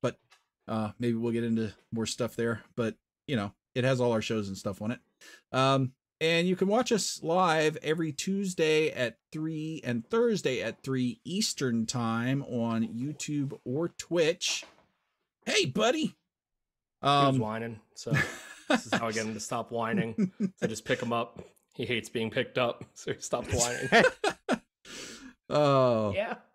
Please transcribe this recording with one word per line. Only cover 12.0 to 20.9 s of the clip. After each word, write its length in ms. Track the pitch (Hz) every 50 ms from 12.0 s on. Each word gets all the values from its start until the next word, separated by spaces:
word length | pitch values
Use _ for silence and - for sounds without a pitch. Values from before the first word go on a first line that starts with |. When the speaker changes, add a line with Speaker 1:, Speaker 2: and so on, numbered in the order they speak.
| 120 113 113 117 117 127 135 143 139
Speaker 1:
on 440 | - 123 120 117 117 113 113 113 110
YouTube 720 | - 117 127 147 147 - - - 151 147 139 135 - - _
or 240 | - 123 147 170 170
Twitch. 760 | _ _ - _ 165 175 165 151 175 - - - - - - - _ _ _ _ _ _ _ _ _ _ _ _ _ _ _
Hey, 180 | - 269 240 190
buddy. 340 | 143 131 196 214 226 262 311 311 -
Speaker 2:
He 60 | - _ _ _ _ _ _ _ _ _ _ _ _ _ _ _ _ _ -
was 320 | 139 143 143 143 139 135
Speaker 1:
Um, 40 | 131
Speaker 2:
whining, 420 | 117 107 110 113 117 117 113 107 _ _ _
so 180 | - - 120 151 139 - - - - - - - - - -
this 160 | - 247 -
is 80 | - -
how 140 | - - -
I 40 | 110
get 140 | 220 110
him 80 | 110 110
to 60 | 214
stop 300 | - - 131 117 113 - 120
whining. 600 | 117 113 110 113 202 - 233 - - 208 185 -
Speaker 1:
<laughs> 160 | _ 214 190 - _
Speaker 2:
So 60 | - 220
just 160 | 156 - -
pick 160 | -